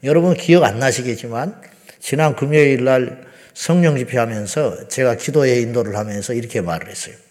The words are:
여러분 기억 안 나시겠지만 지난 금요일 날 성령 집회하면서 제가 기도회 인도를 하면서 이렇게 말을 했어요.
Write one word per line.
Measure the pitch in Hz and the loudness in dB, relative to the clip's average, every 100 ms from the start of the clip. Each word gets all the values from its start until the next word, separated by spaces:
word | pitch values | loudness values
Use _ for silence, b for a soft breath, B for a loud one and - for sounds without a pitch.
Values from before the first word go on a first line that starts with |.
여러분 | 131 160 175 | 2 2 4
기억 | 170 - 170 | 0 4 6
안 | 139 107 | 6 2
나시겠지만 | 131 123 127 113 120 113 156 220 B B B B | 0 0 -4 -6 -8 -6 -6 -10 B B B B
지난 | - 143 156 | -6 0 0
금요일 | 131 143 151 143 131 | 0 0 4 4 4
날 | 127 131 123 - B B B | 2 2 0 -8 B B B
성령 | - - 175 170 139 | -12 0 4 4 2
집회하면서 | 123 123 117 107 104 151 139 - - | -2 -2 -2 -4 -6 -2 -4 -4 -10
제가 | - 127 | -2 0
기도회 | 117 - 147 135 123 | 0 -2 0 2 2
인도를 | 117 120 107 | 0 -2 -4
하면서 | 104 107 104 101 | -4 -6 -8 -6
이렇게 | 120 117 117 | -6 -4 -6
말을 | 85 82 - | -4 -6 -8
했어요. | - - - _ | -14 -14 -16 _